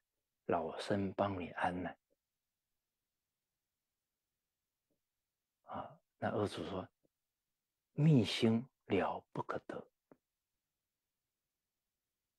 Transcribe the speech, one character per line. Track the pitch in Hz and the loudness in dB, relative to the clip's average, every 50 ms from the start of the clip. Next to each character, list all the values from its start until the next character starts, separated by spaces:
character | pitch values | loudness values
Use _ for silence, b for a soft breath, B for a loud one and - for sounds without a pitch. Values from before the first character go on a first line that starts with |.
| - _ _ _ _ _ _ _ _ | -12 _ _ _ _ _ _ _ _
老 | - - 85 80 80 - - | 0 0 0 0 -2 -6 -6
僧 | - - 107 101 98 95 92 | -4 -2 -2 0 0 -2 0
帮 | - 98 104 98 92 | 0 0 0 0 -2
你 | 85 82 | -6 -6
安 | - - - 90 90 90 | -4 -2 -2 -2 -2 -2
呢。” | 90 82 - - _ _ _ _ _ _ _ _ _ _ _ _ _ _ _ _ _ _ _ _ _ _ _ _ _ _ _ _ _ _ _ _ _ _ _ _ _ _ _ _ _ _ _ _ _ _ _ _ _ _ _ _ _ _ _ _ _ _ _ _ _ _ _ _ _ _ _ _ _ _ _ _ _ | -4 -6 -8 -12 _ _ _ _ _ _ _ _ _ _ _ _ _ _ _ _ _ _ _ _ _ _ _ _ _ _ _ _ _ _ _ _ _ _ _ _ _ _ _ _ _ _ _ _ _ _ _ _ _ _ _ _ _ _ _ _ _ _ _ _ _ _ _ _ _ _ _ _ _ _ _ _ _
啊， | - - - - - 156 - _ _ _ _ | -10 -8 -8 -8 -10 -14 -20 _ _ _ _
那 | - 101 | -4 -2
二 | - 113 104 | 0 0 0
祖 | 95 - - 80 82 | -2 -2 -4 -6 -6
说 | 95 92 95 - _ _ _ _ _ _ _ _ _ _ _ _ _ _ _ _ _ _ _ _ _ | -6 -6 -8 -8 _ _ _ _ _ _ _ _ _ _ _ _ _ _ _ _ _ _ _ _ _
：“密 | - 147 160 151 123 101 | 2 4 6 6 6 6
心 | - - - - 113 113 117 - - _ _ _ - | 4 2 2 4 4 4 4 0 -4 _ _ _ 0
了 | 104 92 - - - - - _ | 2 2 2 0 -2 -4 -8 _
不 | - - | -8 -6
可 | - - - - | -6 -6 -6 -8
得。” | - - - - - - _ _ _ _ - - _ _ _ _ _ _ _ _ _ _ _ _ _ _ _ _ _ _ _ _ _ _ _ _ _ _ _ _ _ _ _ _ _ _ _ _ _ _ _ _ _ _ _ | -8 -10 -12 -12 -12 -14 _ _ _ _ -20 -20 _ _ _ _ _ _ _ _ _ _ _ _ _ _ _ _ _ _ _ _ _ _ _ _ _ _ _ _ _ _ _ _ _ _ _ _ _ _ _ _ _ _ _